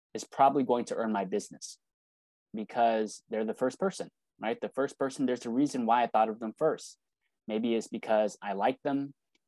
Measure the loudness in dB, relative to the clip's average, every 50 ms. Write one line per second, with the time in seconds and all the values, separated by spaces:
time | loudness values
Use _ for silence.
0 | _ _ _ -10 -10 -8 2 6 6 6 6 4 2 2 2 0 0 -2 -4 -2
1 | -2 0 0 -2 -2 -2 -2 -4 -4 -6 -12 -16 -16 -16 -16 -20 _ _ _ _
2 | _ _ _ _ _ _ _ _ _ _ -10 -10 -10 -6 0 2 4 4 4 2
3 | 0 -2 -4 -12 -12 _ -4 -4 -2 -2 -2 0 -2 -2 0 0 -2 -2 -2 -4
4 | -10 -12 -14 _ _ _ _ _ -4 -4 -4 -4 -6 -6 -2 -2 -2 -4 -2 -4
5 | -4 -4 -2 -2 0 0 0 -2 -4 -2 0 0 0 0 0 -2 2 2 4 4
6 | 4 2 4 4 4 4 2 -4 -8 -8 -4 0 0 0 0 0 -6 -16 -20 _
7 | _ _ _ _ _ _ _ _ _ -4 -4 -2 0 0 0 0 -2 -4 -8 -10
8 | -2 2 2 2 2 2 -2 -6 -8 -6 -4 0 0 0 -2 -2 _ -4 -4 -4
9 | -4 -6 -10 _ _ _ _ _ _